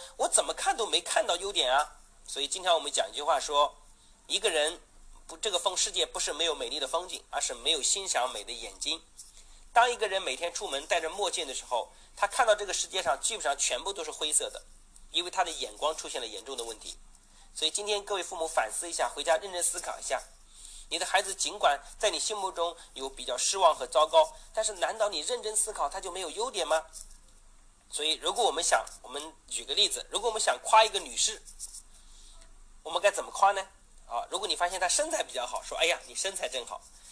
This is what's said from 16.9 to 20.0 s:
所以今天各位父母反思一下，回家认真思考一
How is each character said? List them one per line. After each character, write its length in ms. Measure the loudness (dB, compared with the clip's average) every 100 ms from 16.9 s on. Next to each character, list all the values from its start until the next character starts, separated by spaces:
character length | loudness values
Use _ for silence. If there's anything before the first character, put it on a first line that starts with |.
| -16 -18 -20 -20 -20 -18
所 120 | -4 -2
以 40 |
今 160 | -2 0
天 180 | -2
各 120 | 0 -2
位 60 |
父 120 | -2 -4
母 100 | -2
反 240 | 0 -2
思 180 | -2 -4
一 20 |
下， 160 | -2 -2
回 140 | 0
家 140 | 2 2
认 160 | 0
真 100 | -2
思 160 | -2 -2
考 200 | -6
一 40 | -8